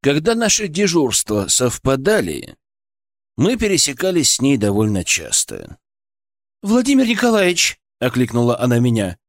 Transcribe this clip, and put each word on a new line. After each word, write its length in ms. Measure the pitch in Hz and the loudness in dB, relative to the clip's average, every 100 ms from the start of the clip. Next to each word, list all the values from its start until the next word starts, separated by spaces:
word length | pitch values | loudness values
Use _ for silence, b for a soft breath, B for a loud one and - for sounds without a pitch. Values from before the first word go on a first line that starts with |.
Когда 320 | 139 143 160 | 0 0 0
наши 360 | 233 226 - 208 | 0 0 0 -4
дежурства 760 | 156 202 170 135 104 - 107 95 | -2 0 2 0 0 -2 -2 0
совпадали, 1040 | - 123 - 131 135 143 214 95 73 - - _ _ _ _ _ _ _ - | 0 0 -2 -2 0 2 0 0 -6 -10 -18 _ _ _ _ _ _ _ -2
мы 220 | 151 240 | 0 2
пересекались 720 | 220 185 - 127 185 180 139 | 0 0 -2 -2 -2 0 0
с 100 | - | 0
ней 140 | 135 139 | 2 2
довольно 480 | 104 101 107 98 | 2 2 0 0
часто. 720 | 82 - 76 - - - - - _ _ _ _ _ _ _ _ | -2 -4 -2 -4 -4 -10 -14 -20 _ _ _ _ _ _ _ _
«Владимир 440 | 202 233 254 277 247 | 0 0 2 2 2
Николаевич!» — 760 | 226 240 220 185 175 - - _ _ | 2 2 2 2 0 -2 -4 _ _
окликнула 580 | 123 123 120 120 120 120 | -2 0 0 2 0 0
она 220 | 123 120 | 2 2
меня. 380 | 123 113 95 85 | 2 0 -2 -6